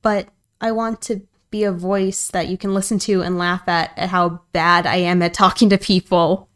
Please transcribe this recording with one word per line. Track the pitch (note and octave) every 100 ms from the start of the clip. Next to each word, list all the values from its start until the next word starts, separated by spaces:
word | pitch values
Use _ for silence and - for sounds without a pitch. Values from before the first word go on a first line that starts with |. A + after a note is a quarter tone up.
But | A3 G#3 - _ _ _
I | A3+
want | A3+ A3+ A3+
to | - G#3 - _ _
be | G#3
a | G#3
voice | F3+ F3+ G3 F#3+ F#3+ -
that | F3+ D#3+
you | F#3
can | G3+
listen | G3 F#3 G#3
to | - F#3+
and | F3+ F3+
laugh | F3 F3+ -
at, | E3+ - -
at | F3+
how | F3+ F3 E3+ _
bad | E3+ E3 F3 E3+
I | F#3
am | F3 F3+
at | E3+
talking | - F#3+ - A3
to | G3
people | - F#3 - F3+ E3 F#3+ -